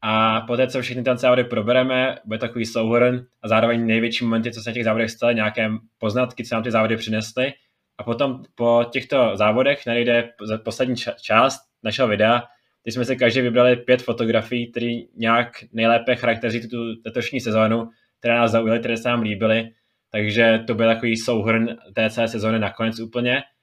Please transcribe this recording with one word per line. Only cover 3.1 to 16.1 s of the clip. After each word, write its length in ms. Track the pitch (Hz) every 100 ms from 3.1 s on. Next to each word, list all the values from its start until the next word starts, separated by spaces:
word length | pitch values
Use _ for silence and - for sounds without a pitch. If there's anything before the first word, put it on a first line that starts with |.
| 123 123 _
a 60 | 110
zároveň 380 | 110 117 117 117
největší 380 | 113 117 117
momenty, 280 | 120 113 117
co 100 | 113
se 80 | 113
na 40 |
těch 100 | 113
závodech 260 | 113 110 113
staly, 240 | - 120
nějaké 340 | 117 107 107 110 110 - _
poznatky, 460 | 113 110 123 -
co 100 | 113
nám 100 | 117
ty 60 | 113
závody 260 | 113 110 113
přinesly. 560 | 110 110 107 - 131 143 _ _ _ _
A 40 |
potom 400 | - 117 143 127 -
po 300 | _ 117 117 120
těchto 400 | 135 127 139 117
závodech 520 | 98 104 110 135 143 -
nadejde 420 | 117 120 117 117 _ 107 110
poslední 300 | 113 110 127
ča-, 200 | 120 - -
část 380 | - 110 131 135 _ _
našeho 260 | 110 104 127
videa, 340 | 104 107 120 120 _ _ _
kdy 80 | -
jsme 120 | 117
si 120 | 120 127
každý 240 | 123 117
vybrali 360 | 123 117 123 123
pět 260 | 123 127
fotografií, 680 | - 113 113 110 110 123 120
které 300 | 120 120 117 - -
nějak 320 | 113 117 120 - -
nejlépe 440 | 110 113 117 117